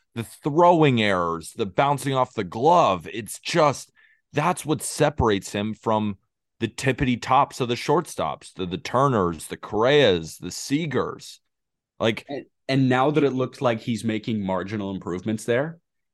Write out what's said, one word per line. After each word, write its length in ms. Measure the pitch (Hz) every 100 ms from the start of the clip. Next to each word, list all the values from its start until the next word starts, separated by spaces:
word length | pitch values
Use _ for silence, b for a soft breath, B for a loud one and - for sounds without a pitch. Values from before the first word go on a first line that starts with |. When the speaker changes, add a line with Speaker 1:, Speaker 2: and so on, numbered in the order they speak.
| b 117
Speaker 1:
the 100 | 113
throwing 800 | - 156 147 175 170 151 120
errors, 500 | 107 92 85 82 80 113
the 100 | 104
bouncing 480 | 113 143 143 139 135
off 200 | 127 -
the 100 | 92
glove. 640 | 113 143 175 127 92 76
It's 260 | 104 101 -
just, 520 | - 170 151 123 - b b b b
that's 320 | 147 160 180 143
what 160 | 151
separates 720 | - - 147 - 120 101 -
him 220 | 104 107 104
from 420 | 117 107 107 95 _ _ _ -
the 80 | 110
tippity 520 | - 135 123 127 120
tops 400 | - 131 135 -
of 80 | 120
the 60 | 120
shortstops, 800 | - 151 156 - 80 65 - -
the, 100 | 90
the 140 | 87
Turners, 720 | - 123 139 117 87 80 -
the 80 | 87
Correas, 840 | - 107 120 147 120 87 80 -
the 140 | 90
Seagers. 880 | - - 143 165 131 80 - - - _ _ _ _ _ -
Like 260 | 113 104 -
Speaker 2:
And, 160 | 139 - _ -
and 200 | 135 131
now 220 | 127 139
that 140 | 151 139
it 80 |
looks 280 | 131 127 -
like 200 | 131 113
he's 240 | - 110 113
making 360 | 110 - 110
marginal 520 | 95 92 92 107 98
improvements 520 | 95 85 90 110 107 -
there, 340 | 120 160 165 _ _ _